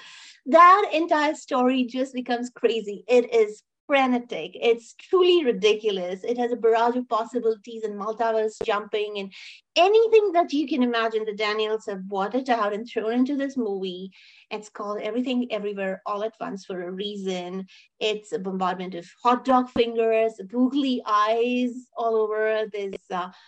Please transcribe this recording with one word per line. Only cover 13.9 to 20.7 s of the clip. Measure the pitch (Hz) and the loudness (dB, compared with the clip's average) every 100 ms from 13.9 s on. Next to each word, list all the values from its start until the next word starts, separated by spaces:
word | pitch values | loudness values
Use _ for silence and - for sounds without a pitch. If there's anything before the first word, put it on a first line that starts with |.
| 180 190 - - - - | -8 -12 -16 -20 -20 -14
It's | 214 - | -14 -12
called | - 208 208 | -10 -8 -6
Everything | 214 233 254 247 247 | -4 -4 -2 -2 -2
Everywhere | 214 208 196 190 190 | -4 -6 -4 -6 -6
All | - 208 | -8 -6
at | 220 - | -6 -8
Once | 170 190 - | -10 -10 -10
for | 180 | -10
a | 175 | -8
reason. | 185 208 208 190 180 175 190 190 - _ - | -8 -8 -8 -6 -6 -6 -10 -12 -18 _ -6
It's | 214 214 - | -4 -4 -6
a | 196 | -6
bombardment | 190 190 180 185 180 | -4 -2 -2 -4 -8
of | 170 - _ | -10 -14 _
hot | 240 247 262 | 0 2 4
dog | 254 247 | 2 2
fingers, | 247 233 226 226 220 226 - 190 | 0 0 0 2 2 0 -2 -6
googly | 240 254 | 0 0